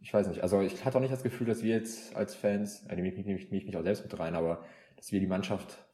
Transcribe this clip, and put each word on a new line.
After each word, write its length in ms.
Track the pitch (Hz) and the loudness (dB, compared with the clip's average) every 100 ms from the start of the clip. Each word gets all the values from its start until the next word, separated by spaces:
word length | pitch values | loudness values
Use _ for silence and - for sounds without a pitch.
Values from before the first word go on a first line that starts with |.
ich 100 | - | 2
weiß 160 | 107 95 | 2 4
nicht, 140 | 82 | 0
also 200 | 90 98 | 2 4
ich 220 | 95 - | 4 2
hatte 140 | 131 127 | 2 2
auch 40 | |
nicht 120 | 131 | 2
das 80 | 131 | 0
Gefühl, 240 | 120 - 117 | -2 0 0
dass 160 | 107 | 2
wir 140 | 110 113 | 4 2
jetzt 400 | - - - - | 0 -10 -8 -4
als 180 | 101 | -4
Fans, 500 | - 208 202 208 - - | 0 2 2 -2 -6 -8
äh, 60 | 180 | -2
mich, 200 | 185 190 | -2 -2
mich, 360 | 196 185 - | -4 -4 -2
mich, 0 | 98 - | -4 -2
mich 100 | 85 | -2
auch 60 | |
selbst 180 | 92 104 | 0 -2
mit 160 | - 82 | -2 -4
rein, 160 | 82 | -2
aber 300 | 85 82 82 - - - - | 0 0 -2 -6 -20 -20 -20
dass 160 | - | -2
wir 80 | 101 | 0
die 80 | 92 | 2
Mannschaft 500 | 92 98 101 - - - | 0 0 -4 -4 -16 -20